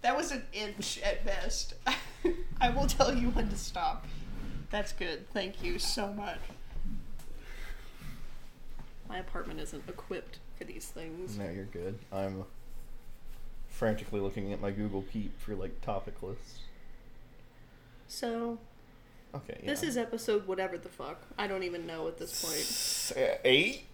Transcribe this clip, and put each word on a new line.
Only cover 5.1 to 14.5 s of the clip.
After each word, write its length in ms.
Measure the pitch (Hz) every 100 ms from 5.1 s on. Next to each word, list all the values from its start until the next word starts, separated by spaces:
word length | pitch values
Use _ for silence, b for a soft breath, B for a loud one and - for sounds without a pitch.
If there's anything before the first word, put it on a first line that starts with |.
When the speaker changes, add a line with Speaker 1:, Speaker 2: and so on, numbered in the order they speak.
| 156 -
Speaker 1:
Thank 320 | 214 190 196
you 140 | 180 175
so 340 | - - 202
much. 260 | 202 202 160 - - - - - - - - - - B B B B B B B B B B B - - - - - -
My 120 | 185
apartment 400 | 185 - - 156
isn't 240 | 151 151 -
equipped 520 | 180 - 180 - - - -
for 60 |
these 220 | - - -
things. 500 | - 165 165 185 104
Speaker 2:
No, 120 | 98
you're 160 | 90 98
good. 340 | 90 90 104 -
I'm 340 | 98 98 95 92 - - - - - - - - - - - -
frantically 520 | - 113 107 - 104
looking 320 | 98 101 101